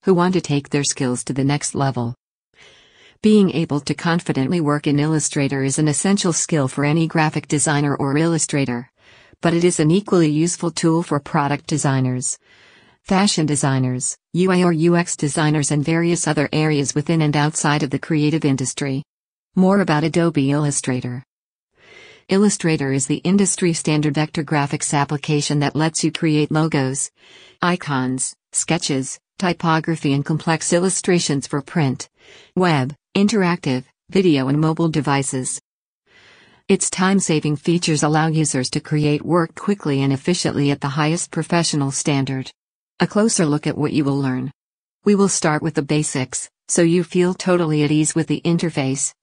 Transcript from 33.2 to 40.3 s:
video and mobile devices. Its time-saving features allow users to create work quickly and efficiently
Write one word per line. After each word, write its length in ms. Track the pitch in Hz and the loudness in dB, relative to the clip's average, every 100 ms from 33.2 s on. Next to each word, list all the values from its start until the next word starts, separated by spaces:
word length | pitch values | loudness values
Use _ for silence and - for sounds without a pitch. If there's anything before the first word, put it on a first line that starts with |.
| 202 220 180 175 151 127 - _ _ | 2 2 2 0 -2 -2 -4 _ _
video 400 | - 185 143 131 | 2 4 4 2
and 100 | 147 | 2
mobile 300 | 160 160 170 | 2 2 0
devices. 720 | 156 143 139 135 131 127 - - _ _ _ _ - - - - _ - | 0 0 0 0 -4 -6 -8 -14 _ _ _ _ -20 -20 -20 -20 _ -2
Its 220 | 190 - | 0 0
time-saving 680 | - 185 196 - 156 147 | 0 2 2 2 0 0
features 480 | 147 - 170 170 151 | -2 0 0 0 0
allow 240 | 156 151 160 | 2 2 2
users 440 | 156 147 135 123 | 0 0 -2 -2
to 100 | 151 | -6
create 440 | - 151 151 147 | -2 0 0 0
work 300 | - 175 165 | 0 0 0
quickly 480 | - - 202 151 139 | -4 -4 -2 -2 0
and 100 | 139 | 0
efficiently 580 | 135 - | 0 0